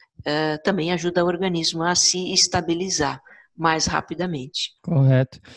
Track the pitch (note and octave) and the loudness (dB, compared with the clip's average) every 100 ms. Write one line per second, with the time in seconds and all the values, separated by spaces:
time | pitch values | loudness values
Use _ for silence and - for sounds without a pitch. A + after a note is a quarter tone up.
0 | _ _ D3 D3+ D#3 D3+ - F#3+ E3 F3 | _ _ -4 0 0 0 0 0 0 -2
1 | F3 F3 F3 F3 F#3+ E3+ E3 E3 E3+ F3 | 0 2 0 0 -2 0 -2 -2 0 2
2 | - F#3 F3+ F#3 - F#3 F3 E3+ F#3+ E3+ | 2 0 -2 0 0 0 -2 -2 -2 -2
3 | C#3+ C3+ - - _ - E3 D#3+ - D#3 | -2 -4 -12 -20 _ -2 0 2 0 -2
4 | - D#3+ F3+ D3+ C3 - - _ - D#3 | -4 -6 -6 -6 -8 -8 -8 _ 0 4
5 | C3+ C3 C3+ - - | 6 4 2 -6 -20